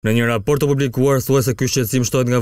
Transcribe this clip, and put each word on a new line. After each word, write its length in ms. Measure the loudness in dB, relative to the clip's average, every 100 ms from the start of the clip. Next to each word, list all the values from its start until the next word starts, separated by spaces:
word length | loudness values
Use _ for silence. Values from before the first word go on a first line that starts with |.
| 0
Në 60 | 0
një 140 | 0
raport 340 | -2 0 0
të 60 | 0
publikuar, 500 | 0 -2 0 2 2
thuhet 240 | 2 0
se 120 | 2 -2
ky 80 | -2
shqetësim 380 | -2 -2 -2 0
shtohet 240 | 0 0
nga 80 | 0